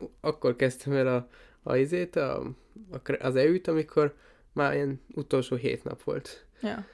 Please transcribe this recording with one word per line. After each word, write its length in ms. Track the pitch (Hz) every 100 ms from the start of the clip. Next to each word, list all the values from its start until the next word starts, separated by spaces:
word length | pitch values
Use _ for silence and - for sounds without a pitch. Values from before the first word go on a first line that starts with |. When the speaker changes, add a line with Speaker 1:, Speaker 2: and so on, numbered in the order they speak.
| - -
Speaker 1:
akkor 340 | - 151 135 123
kezdtem 380 | 131 123 -
el 140 | 139 131
a, 200 | 123 123 - - _
a 120 | - 127
izét, 400 | 139 175 180 -
a, 280 | 139 - - - _ - -
a 80 | 131
kre-, 240 | - 135 135
az 100 | 131
E 100 | 147
Ü-t, 220 | 180 180
amikor 480 | 160 151 - 147 147 - - _
már 200 | - 143
ilyen 280 | 143 143 135 -
utolsó 420 | - 139 135 127 123
hét 280 | 123 123
nap 200 | - -
volt. 420 | - - - - - _
Speaker 2:
Ja. 240 | 208 214 190